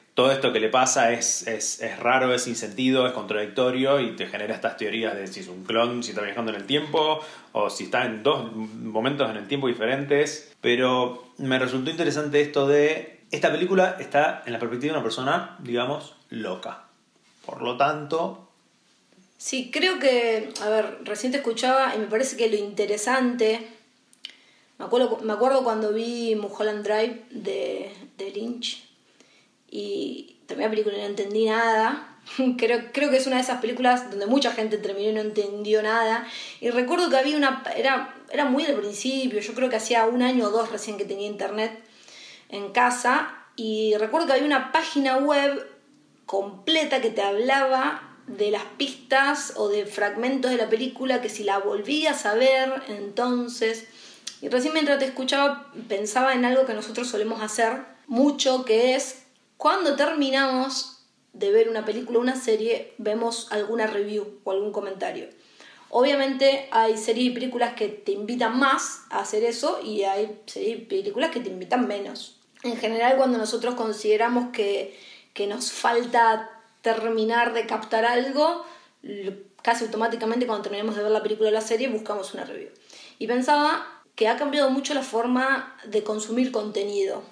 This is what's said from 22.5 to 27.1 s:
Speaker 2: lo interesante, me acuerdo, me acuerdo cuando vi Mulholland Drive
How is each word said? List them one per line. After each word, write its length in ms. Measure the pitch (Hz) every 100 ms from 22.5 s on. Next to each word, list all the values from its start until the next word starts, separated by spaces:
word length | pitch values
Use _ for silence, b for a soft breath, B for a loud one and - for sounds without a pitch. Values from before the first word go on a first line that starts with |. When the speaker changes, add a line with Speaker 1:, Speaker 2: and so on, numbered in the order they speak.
Speaker 2:
lo 60 | 208
interesante, 1120 | 202 202 202 208 247 262 247 233 220 226 - - _ _ _ _ B B B B B -
me 60 |
acuerdo, 360 | 190 247 240 220
me 100 | 220
acuerdo 320 | 208 247 269
cuando 300 | 240 220 214
vi 420 | 220 233 240 226 214
Mulholland 480 | 202 - 214 208
Drive 400 | 202 214 240